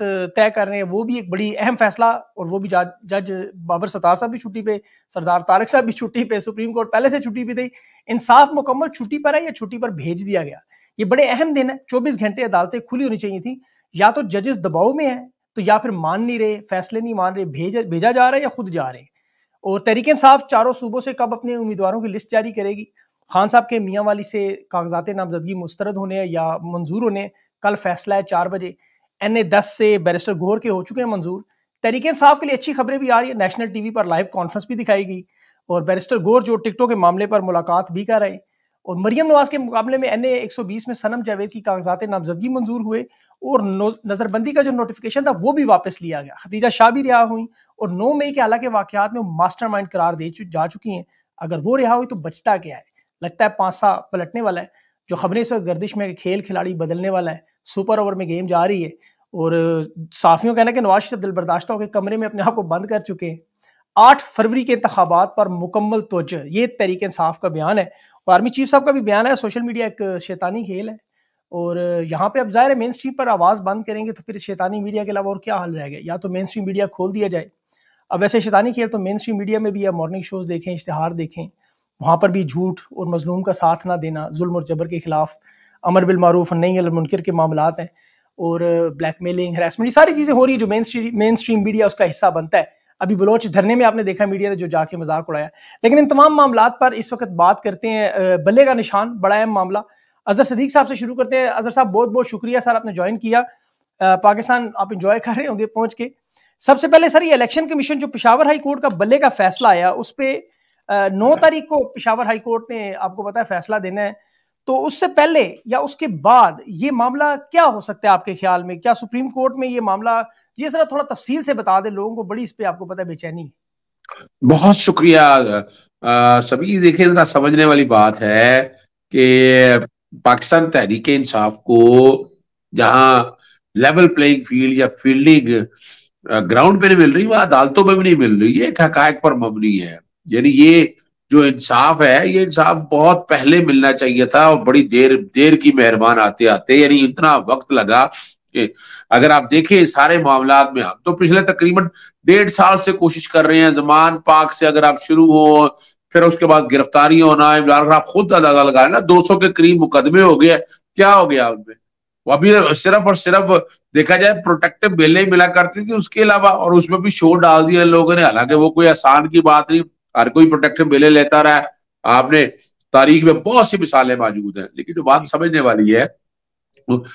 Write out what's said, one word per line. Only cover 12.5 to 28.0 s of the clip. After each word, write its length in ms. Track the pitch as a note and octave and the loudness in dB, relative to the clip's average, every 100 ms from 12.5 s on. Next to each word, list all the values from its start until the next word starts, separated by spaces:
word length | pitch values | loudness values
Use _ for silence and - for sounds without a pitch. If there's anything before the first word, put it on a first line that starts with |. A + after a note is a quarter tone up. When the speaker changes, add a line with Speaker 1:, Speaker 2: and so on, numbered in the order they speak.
| F3+ F3+ A#3+ | -2 -4 -8
Speaker 1:
खुली 240 | - B3 | -10 -6
होनी 120 | C4+ G#3+ | -6 -6
चाहिए 240 | G#3 F#3+ | -8 -10
थी। 220 | A#3 B3+ _ _ _ E3 | -12 -14 _ _ _ 0
या 140 | G#3 | 0
तो 120 | C4 | 0
जजेस 340 | G#3 G3 A3+ A3 | -6 -6 -6 -6
दबाव 360 | E3 D#3+ G#3+ | -4 -2 -2
में 140 | C#4+ C#4+ | -2 -4
हैं, 260 | B3 - _ _ - | -6 -12 _ _ -8
तो 60 | |
या 160 | F#3+ G#3+ | -2 -2
फिर 120 | A#3 | -2
मान 320 | F3+ D#3+ F#3+ | -6 -6 -4
नहीं 160 | A#3+ A#3 | -4 -4
रहे, 180 | G#3+ G#3 | -4 -6
फैसले 440 | G#3 F#3 F3+ A3+ | -8 -10 -8 -10
नहीं 140 | A#3 | -8
मान 200 | G#3 F#3 | -4 -4
रहे, 100 | F#3+ | -6
भेज, 320 | F3+ C3+ F3 A#3 | -10 -8 -8 -6
भेजा 360 | G3+ E3 A3 | -6 -2 -2
जा 160 | B3 B3+ | 2 0
रहा 80 | C4+ | 0
है 60 | |
या 60 | C4+ | -4
खुद 220 | - F#3+ | -8 -10
जा 200 | E3 C3 | -8 -10
रहे 100 | B2+ | -12
हैं। 80 | C#3 _ _ _ _ _ | _ _ _ _ _ _
और 160 | G3 G3 | -8 -6
तहरीक 280 | A3 A3 C4 | -4 -2 0
इंसाफ 380 | D4 C4+ C4+ C#4 | 4 6 4 2
चारों 220 | A3+ B3 | -2 0
सूबों 280 | A#3+ A#3 B3 | -4 -8 -10
से 120 | C4 | -10
कब 200 | C4 A#3 | -6 -6
अपने 240 | A#3 A#3+ A#3+ | -6 -10 -8
उम्मीदवारों 460 | A3 G3 F#3+ A3 | -8 -4 -4 -4
की 60 | A3 | -8
लिस्ट 200 | G3+ - | -12 -6
जारी 200 | A3 A3 | -6 -6
करेगी? 320 | G#3+ G3 G#3 G#3+ _ _ _ _ | -8 -8 -10 -14 _ _ _ _
खान 160 | F3+ G#3 | -2 0
साहब 180 | A#3+ A#3+ | 0 0
के 80 | A3+ | -4
मियां 260 | F#3+ G3+ | -4 -4
वाली 180 | G#3 G#3 | -4 -4
से 460 | G3+ G#3+ G3 G3 _ | -6 -8 -6 -8 _
कागजात 400 | F3+ E3+ E3+ F3 | -8 -6 -8 -8
नामजदगी 440 | G3 F3+ E3+ E3 | -8 -8 -10 -10
मुस्तरद 420 | F#3 E3+ - G3+ G3 | -12 -12 -10 -10 -8
होने 220 | F#3+ F#3+ | -8 -8
हैं 80 | F3+ | -8
या 260 | E3 D#3+ | -6 -6
मंजूर 500 | E3 E3+ F3 D#3 G3+ | -8 -10 -10 -8 -6
होने 180 | A#3 G3 | -6 -6
हैं? 100 | G3 _ _ _ | -10 _ _ _
कल 120 | G3+ | -6
फैसला 420 | G3+ F3+ F3 | -4 -6 -8